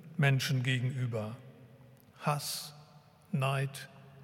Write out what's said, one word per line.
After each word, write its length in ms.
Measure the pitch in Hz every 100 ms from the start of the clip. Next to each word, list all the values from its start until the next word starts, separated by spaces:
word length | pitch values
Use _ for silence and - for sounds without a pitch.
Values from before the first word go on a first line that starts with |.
| - -
Menschen 480 | 139 135 - 131
gegenüber. 720 | 123 131 127 127 123 113 107 117 - - - - - - - -
Hass, 520 | - 147 - - - - - - - - -
Neid, 580 | 156 135 135 135 - - - - -